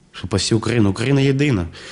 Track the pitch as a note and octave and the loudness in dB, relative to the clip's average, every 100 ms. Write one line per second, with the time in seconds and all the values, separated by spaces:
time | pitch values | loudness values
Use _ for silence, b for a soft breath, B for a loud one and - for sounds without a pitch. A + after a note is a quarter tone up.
0 | _ - - G2 - A2+ G#2+ A#2 G2+ F#2+ | _ -14 -4 -2 0 0 0 2 2 0
1 | A#2 C#3 C3+ C3+ D3 A2 E2 B B | 0 2 2 2 2 0 -2 B B